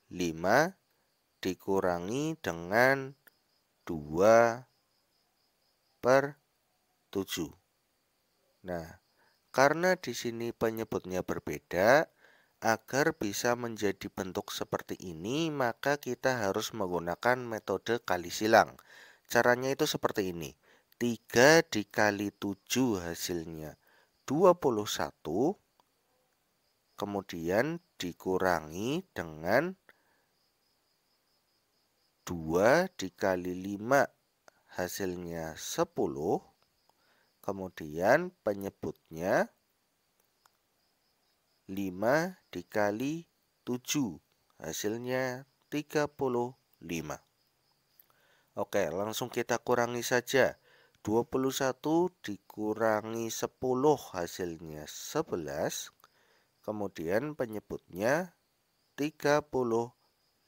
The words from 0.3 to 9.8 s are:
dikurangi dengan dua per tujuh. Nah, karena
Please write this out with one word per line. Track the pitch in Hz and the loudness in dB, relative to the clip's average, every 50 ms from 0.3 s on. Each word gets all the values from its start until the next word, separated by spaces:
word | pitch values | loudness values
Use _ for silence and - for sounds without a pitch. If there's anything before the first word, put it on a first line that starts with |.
| 80 82 85 92 110 139 156 185 190 - _ _ _ _ _ _ _ _ _ _ _ _ | -2 -2 2 4 6 6 4 4 0 -8 _ _ _ _ _ _ _ _ _ _ _ _
dikurangi | - 98 87 - - - 98 98 92 90 87 87 87 95 117 139 151 160 160 - - | -6 -6 -6 -6 -4 0 0 2 2 0 0 -2 -4 -6 -6 -4 -4 -4 -6 -6 -6
dengan | 95 82 85 85 87 101 117 123 131 139 139 135 135 139 _ _ - _ _ _ _ _ _ _ _ _ _ _ - | -6 -6 -6 -6 0 2 4 4 4 4 0 -2 -8 -14 _ _ -20 _ _ _ _ _ _ _ _ _ _ _ -8
dua | 87 78 73 73 78 85 95 110 113 117 117 117 113 127 131 _ _ _ _ _ _ _ _ _ _ _ _ _ _ _ _ _ _ _ _ _ _ _ _ _ _ _ - | -8 -6 -6 -4 0 4 6 8 8 8 6 4 2 -4 -10 _ _ _ _ _ _ _ _ _ _ _ _ _ _ _ _ _ _ _ _ _ _ _ _ _ _ _ 2
per | 120 131 135 139 143 147 - _ _ _ _ _ _ _ _ _ _ _ _ _ _ | 4 4 4 4 0 -6 -14 _ _ _ _ _ _ _ _ _ _ _ _ _ _
tujuh. | - 98 95 - - 92 80 - - - _ _ _ _ _ _ _ _ _ _ _ _ _ _ _ _ _ _ _ _ - 90 | -6 -6 -6 -4 -6 -6 -6 -8 -10 -16 _ _ _ _ _ _ _ _ _ _ _ _ _ _ _ _ _ _ _ _ -10 -8
Nah, | 87 85 82 82 87 - _ _ _ _ _ _ _ _ _ _ - | -6 -6 -8 -10 -14 -20 _ _ _ _ _ _ _ _ _ _ 2
karena | 127 135 143 151 165 | 4 4 4 4 2